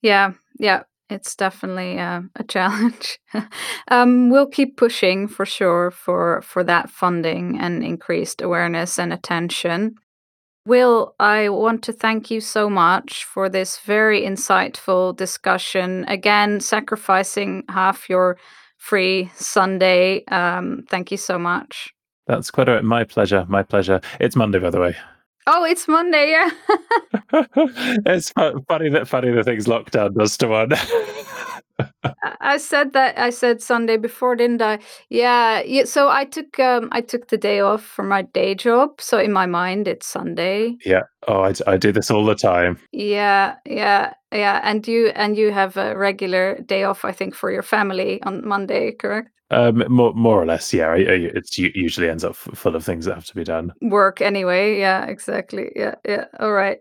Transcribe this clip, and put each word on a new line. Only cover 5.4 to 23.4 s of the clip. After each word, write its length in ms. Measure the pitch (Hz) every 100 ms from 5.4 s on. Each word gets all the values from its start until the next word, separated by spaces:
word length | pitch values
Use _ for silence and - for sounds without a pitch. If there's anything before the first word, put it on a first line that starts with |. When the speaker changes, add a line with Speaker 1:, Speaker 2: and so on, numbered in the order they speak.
| 196
Speaker 1:
sure 440 | - 190 175 175
for, 520 | 180 - 180 170 165
for 200 | - -
that 260 | 180 175 -
funding 680 | - 180 175 165 170 175 -
and 240 | 175 170
increased 600 | - 170 - 170 - -
awareness 560 | 180 170 175 170 175 -
and 140 | 175
attention. 840 | 170 - 170 170 - 170 170 214 226 _ _ _ _ _ _ -
Will, 480 | 247 247 233 - _
I 300 | 208 214 208
want 320 | 202 220 226
to 80 | 226
thank 380 | 220 226 220 214
you 100 | 226
so 280 | 220 220 208
much 560 | 190 170 185 - -
for 240 | - - 190
this 300 | 190 185 -
very 420 | - 208 220 208
insightful 920 | 196 196 - 190 180 - - 185 185
discussion. 880 | 180 185 - - 185 - 190 185 185 -
Again, 500 | 196 208 208 208 208
sacrificing 1040 | - 214 - 214 - 190 190 - 196 185 -
half 400 | 190 185 190 -
your 300 | 185 185 180 - - _ _
free 520 | - 208 185 190 185 -
Sunday. 880 | - - 190 190 185 180 185 190 -
Um, 560 | 180 175 180 180 - -
thank 220 | 185 180
you 80 | 190
so 200 | - 180
much. 540 | 175 175 - - - _ _ _ -
Speaker 2:
That's 240 | 117 -
quite 200 | - 131
all 60 | 113
right. 80 |
My 200 | 110 117
pleasure. 400 | 110 - 101 98